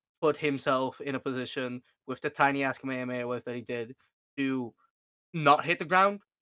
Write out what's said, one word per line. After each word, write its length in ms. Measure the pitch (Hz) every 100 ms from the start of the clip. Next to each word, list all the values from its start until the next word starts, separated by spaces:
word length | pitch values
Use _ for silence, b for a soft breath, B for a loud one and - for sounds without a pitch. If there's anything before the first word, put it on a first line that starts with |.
| _ _
put 160 | 156 147
himself 640 | 147 139 147 131 131 -
in 140 | 139
a 60 | 131
position 600 | 139 127 123 139 127 123 - _ -
with 140 | 127
the 100 | 147
tiny 340 | - 139 139
ass 140 | 135 131
Kamehameha 480 | 135 127 123 123 123
wave 180 | 123
that 100 | 123
he 80 | 123
did 340 | 117 120 117 - _ _ _ -
to 360 | 135 131 120 - _ _ _ _ _
not 300 | 165 143 151
hit 140 | 147 170
the 60 |
ground 360 | 156 185 196 202 _ _